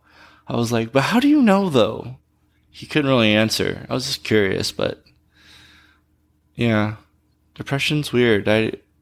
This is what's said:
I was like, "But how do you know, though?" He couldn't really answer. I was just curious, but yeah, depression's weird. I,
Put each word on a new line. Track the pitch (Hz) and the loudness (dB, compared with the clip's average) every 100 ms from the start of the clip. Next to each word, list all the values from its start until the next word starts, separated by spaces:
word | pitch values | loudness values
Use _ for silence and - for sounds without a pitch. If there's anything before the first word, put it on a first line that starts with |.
| _ _ - _ - | _ _ -20 _ -8
I | 120 | -4
was | 117 | -2
like, | 117 113 | -2 0
"But | 131 | 0
how | 135 220 | 0 2
do | 285 | 4
you | 302 | 4
know, | 226 196 190 | 4 2 2
though?" | 135 104 123 120 127 _ _ _ _ _ | 2 0 -2 -12 -16 _ _ _ _ _
He | - - | -20 -6
couldn't | 156 135 | -2 2
really | 131 110 | 2 4
answer. | 107 110 - 95 90 - | 2 2 0 -4 -6 -6
I | |
was | 127 131 | -6 -6
just | - - | -8 0
curious, | 110 98 90 - | 2 2 -2 -4
but | - - - _ _ _ _ _ - - _ _ _ _ _ _ _ _ - | -4 -6 -6 _ _ _ _ _ -20 -20 _ _ _ _ _ _ _ _ -4
yeah, | 120 107 107 107 _ _ _ _ _ | 0 0 -2 -6 _ _ _ _ _
depression's | - - 139 - 151 143 | -16 -6 -4 -2 -2 -2
weird. | 120 120 104 101 | 2 4 2 2
I, | 107 110 - _ _ | 0 0 -6 _ _